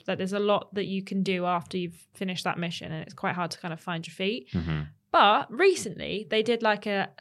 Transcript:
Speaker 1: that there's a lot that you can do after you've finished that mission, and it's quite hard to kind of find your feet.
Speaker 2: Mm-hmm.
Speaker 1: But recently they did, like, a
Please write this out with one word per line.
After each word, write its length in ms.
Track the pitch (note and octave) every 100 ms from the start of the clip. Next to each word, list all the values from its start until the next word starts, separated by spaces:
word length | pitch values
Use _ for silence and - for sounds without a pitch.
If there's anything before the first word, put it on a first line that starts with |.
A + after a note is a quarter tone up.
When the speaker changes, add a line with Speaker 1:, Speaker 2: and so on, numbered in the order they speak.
| -
Speaker 1:
that 120 | F#3+
there's 140 | F#3
a 80 | G3+
lot 340 | G#3 G3+ -
that 120 | G3 F3+
you 140 | G3
can 180 | F#3+ G3
do 240 | F#3+ F3+ F3
after 320 | F3 E3+ F#3+
you've 300 | F3 E3+ -
finished 300 | - F#3+ F3+
that 160 | F#3 -
mission, 320 | E3+ E3+ F3+
and 140 | D#3+
it's 100 | -
quite 220 | - F#3+ F3
hard 160 | E3+
to 60 | -
kind 120 | F3+
of 60 | E3
find 240 | - E3+
your 100 | E3
feet. 360 | E3 F#3+ B3 -
Speaker 2:
Mm-hmm. 300 | F3+ D#3+ D#3 D3+ - _
Speaker 1:
But 340 | F4 G#3 G#3 -
recently 760 | A3+ G4 F4 G#3+ - D3 F3+ A3
they 140 | A3
did, 180 | A3 A#3
like, 220 | A3 G#3 G#3
a 240 | G3 - -